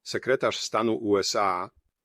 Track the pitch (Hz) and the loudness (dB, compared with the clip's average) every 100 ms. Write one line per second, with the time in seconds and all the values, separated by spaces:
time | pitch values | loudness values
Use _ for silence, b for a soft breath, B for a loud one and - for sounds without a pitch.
0 | - 110 117 135 117 - - 110 113 107 | -10 -6 0 0 0 -2 -2 0 0 0
1 | 104 101 - 110 98 90 98 _ _ _ | 2 2 2 0 0 0 -6 _ _ _